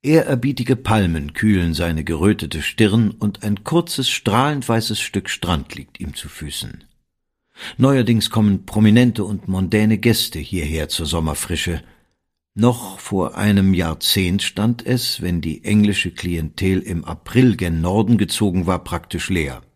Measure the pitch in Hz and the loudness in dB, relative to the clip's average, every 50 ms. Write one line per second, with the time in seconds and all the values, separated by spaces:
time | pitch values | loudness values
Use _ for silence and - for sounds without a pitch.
0 | _ 135 156 165 - - 143 123 117 139 135 123 123 127 127 113 - - 110 110 | _ 4 4 4 4 2 0 0 0 -2 -2 -2 0 0 0 0 0 0 2 2
1 | 98 87 82 80 71 73 - - 107 110 104 92 87 85 82 73 87 85 82 78 | 2 2 0 -2 -4 -6 -6 0 2 2 4 4 2 0 0 -2 -2 -2 -2 -4
2 | 78 - 85 73 82 101 104 - - 73 - 80 73 - - - 113 101 98 117 | -2 -4 -2 2 2 2 2 2 -2 -6 -6 -6 -6 -8 0 2 2 4 4 4
3 | 113 104 95 - - 104 98 - - 107 101 101 - - 160 170 170 170 - - | 2 2 0 -2 -4 -4 -4 -4 -4 -4 -4 -4 -4 0 0 0 0 0 -4 -4
4 | 131 - - - _ 110 101 117 131 147 151 143 123 - 117 113 110 - 107 - | -2 -2 -4 -2 _ 0 2 2 2 2 0 -4 -2 0 0 0 0 -2 -4 -4
5 | - - - 98 - - - - - 87 90 76 67 - - - 65 _ _ - | -6 -4 -4 -6 -4 -4 -8 -6 -2 -2 -2 -2 -2 -8 -14 -16 -16 _ _ -12
6 | - 73 69 - - - - - 78 73 69 - - 52 - - - _ _ _ | -12 -10 -10 -12 -14 -14 -14 -12 -12 -10 -10 -10 -10 -12 -14 -18 -20 _ _ _
7 | _ _ _ _ _ _ _ _ _ _ _ - - - - - 123 135 139 131 | _ _ _ _ _ _ _ _ _ _ _ -18 -18 -16 0 2 4 4 4 4
8 | 120 101 117 110 104 - - 120 107 104 98 90 - - - 107 107 107 104 120 | 4 2 2 2 0 0 0 2 4 4 2 0 -2 -4 2 4 6 8 8 8
9 | 127 123 113 - 101 98 104 92 - - 92 95 95 82 - 107 107 107 110 98 | 6 4 2 0 -4 -4 -6 -8 -4 -4 -2 -2 0 2 2 2 4 4 2 2
10 | - 117 113 - - - - 82 73 - - 90 76 73 80 80 76 - - - | 2 2 2 2 0 -6 -6 -10 -8 -6 -6 -4 -4 -4 -4 -4 -4 -4 -4 -6
11 | 85 73 82 85 80 78 73 - - - 87 - - 90 82 78 - - _ _ | -4 -2 -2 -2 -2 -2 -4 -4 -6 -6 -4 -4 -2 -4 -4 -6 -8 -14 _ _
12 | _ _ _ _ _ _ _ _ _ _ _ 104 107 123 120 120 - - - - | _ _ _ _ _ _ _ _ _ _ _ 2 2 2 2 0 -8 -14 -16 -16
13 | - - 101 95 87 - - - 98 104 104 98 95 95 95 87 87 82 80 - | -10 -6 -2 -2 -2 -2 -4 -2 0 2 4 4 4 4 4 2 0 -2 -4 -2
14 | - - - 98 92 87 90 101 - - - - 104 113 120 117 - - 127 123 | -2 -2 0 0 0 0 0 -2 -2 -4 -4 -2 -2 -2 -2 -2 -2 -4 -2 -2
15 | 120 - - - - 90 90 85 78 82 78 - _ 107 104 107 104 104 98 - | -2 -4 -6 -4 -4 -4 -4 -2 -4 -6 -8 -6 _ 2 4 4 4 4 2 0
16 | - 87 - - - 90 85 85 78 76 - - 95 95 95 92 - - 90 85 | -4 -6 -6 -8 -6 -4 -4 -4 -4 -6 -6 -2 0 0 0 0 -2 -4 -6 -6
17 | - - 82 - _ - - 120 131 127 101 - 92 87 82 80 80 87 95 107 | -6 -8 -12 -12 _ 0 2 4 4 4 4 2 -2 -2 -2 0 0 0 2 0
18 | 110 98 120 101 101 85 - - 110 101 87 92 87 85 92 85 - - - 82 | 2 2 2 2 2 0 0 -2 -2 0 0 0 0 0 -2 -2 -4 -6 -8 -8
19 | - _ - 85 - - 98 87 78 69 64 62 - _ _ | -8 _ -8 -8 -4 -2 -2 -2 -2 -4 -6 -12 -18 _ _